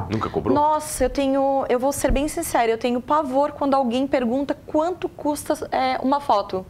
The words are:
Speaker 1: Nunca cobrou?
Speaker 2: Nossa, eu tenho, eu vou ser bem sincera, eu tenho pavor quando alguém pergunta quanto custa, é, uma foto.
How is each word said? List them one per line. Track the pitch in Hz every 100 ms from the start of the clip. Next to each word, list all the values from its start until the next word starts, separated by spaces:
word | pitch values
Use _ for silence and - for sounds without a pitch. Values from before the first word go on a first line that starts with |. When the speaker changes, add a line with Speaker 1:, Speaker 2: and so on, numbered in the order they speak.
| -
Speaker 1:
Nunca | 107 -
cobrou? | 82 76 285
Speaker 2:
Nossa, | 302 302 302 - 254
eu |
tenho, | 269 269 269 269 269 -
eu | 240
vou | 269
ser | 277 269
bem | 262 302
sincera, | 339 320 277 226
eu | 226
tenho | 247 247
pavor | 254 302 285 269 294
quando | 294 285
alguém | 269 247 247 277
pergunta | 277 240 262 285 294 -
quanto | 311 330 349 349
custa, | - 294 294 - 294 -
é, | 254 262 254
uma | 254 285
foto. | 277 208 202 185